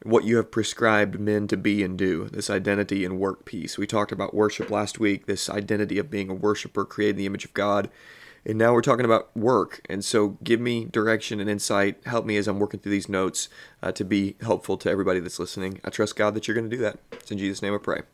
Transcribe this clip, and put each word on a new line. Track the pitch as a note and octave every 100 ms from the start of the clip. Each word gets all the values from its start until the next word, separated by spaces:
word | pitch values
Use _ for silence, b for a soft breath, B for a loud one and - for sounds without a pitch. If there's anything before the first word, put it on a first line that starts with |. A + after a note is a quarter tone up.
and | A2
what | A2+
you | G#2+ A#2
have | A2+
prescribed | A#2 G#2+ - A2+ G#2+ G2+ F2+
men | G#2 G#2 G2+
to | G2
be | G#2 G#2
and | F#2 F#2
do, | F#2+ E2 G#2
this | - G2+
identity | G2 G2+ G2+ G2+ G2
and | F2+ F#2
work | G2 -
piece. | - F2 E2 -
We | G2+
talked | A2 G#2
about | G2 G2
worship | - G#2 - -
last | G#2 G#2 -
week, | G#2+ G2 -
this | G2 -
identity | G#2 G2+ G#2+ G#2 G2
of | F2+
being | G2+ F#2+
a |
worshiper | F#2 G#2 G#2 - G#2
created | G2 - G#2 G2
in |
the | G2
image | G2
of | -
God. | - G2+ G2+ F#2+ B B B B B
And | - A2
now | A2+
we're | A#2+
talking | C#3+ A#2+
about | A#2+ A2 - A2+
work. | A2 A#2 E2+ - -
And | G2
so | G2 A2+ G#2 G2
give | - A#2
me | B2 A#2 A2+
direction | A2+ G#2+ A2 - G#2+
and | G2+
insight. | G#2 - G2+ G2 - -
Help | A2+
me | G#2+ G#2
as | G#2
I'm | G2
working | G2+ G2+
through | G2+
these | G2+ F#2
notes, | G2 F#2+ - - B B B
uh, | F2
to | -
be | F#2+ G2+ G2 -
helpful | A2+ F#2+ - F#2+
to | F#2
everybody | F#2 F#2+ F#2
that's | E2+ -
listening. | F2 - F#2+ F#2+
I | -
trust, | - G#2+ -
God, | G#2+
that | G#2+ A2
you're |
gonna | A2 A2+
do | B2
that. | G#2+ - _
It's | - -
in | G#2
Jesus' | G2 G2
name | G#2
I | G2+
pray. | - - -